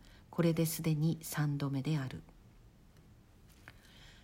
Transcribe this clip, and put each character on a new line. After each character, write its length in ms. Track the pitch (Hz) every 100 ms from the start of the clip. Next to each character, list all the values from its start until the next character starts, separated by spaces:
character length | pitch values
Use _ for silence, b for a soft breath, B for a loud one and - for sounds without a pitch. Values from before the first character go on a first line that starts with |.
| B B B
こ 100 | -
れ 120 | 170
で 120 | 165 165
す 160 | -
で 140 | 160 151
に 240 | 160 160
三 380 | - - 147 143
度 100 | 139
目 140 | 135
で 160 | 135 156
あ 80 | 131
る。 160 | - - - - - - - - - - - - - - - B B B B B B